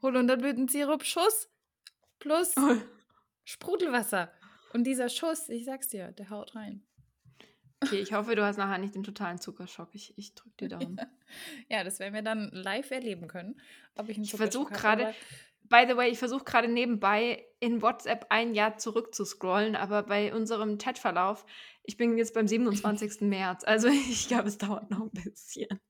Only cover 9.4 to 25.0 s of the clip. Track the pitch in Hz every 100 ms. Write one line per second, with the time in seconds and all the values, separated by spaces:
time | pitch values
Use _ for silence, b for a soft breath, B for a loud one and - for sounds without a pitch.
9.4 | - - 180 - 170 208 - - 208 -
10.4 | - _ 190 175 170 190 254 _ B B
11.4 | B 294 233 220 185 190 190 208 220 220
12.4 | 208 185 190 208 277 262 247 185 165 185
13.4 | 180 269 B B B - 214 208 208 208
14.4 | 214 240 285 208 214 214 220 - B B
15.4 | B B - 240 247 240 247 233 247 262
16.4 | - 247 233 233 247 220 196 208 240 -
17.4 | - _ 240 233 220 247 - 226 - 214
18.4 | 233 214 214 214 - 220 233 - 202 -
19.4 | 185 185 214 214 190 208 208 202 208 226
20.4 | 220 226 214 208 262 254 220 175 190 208
21.4 | - B B B - - 233 226 226 -
22.4 | 214 226 240 202 214 208 214 208 202 196
23.4 | 190 185 - 220 233 277 254 226 - 233
24.4 | 208 202 202 208 - 196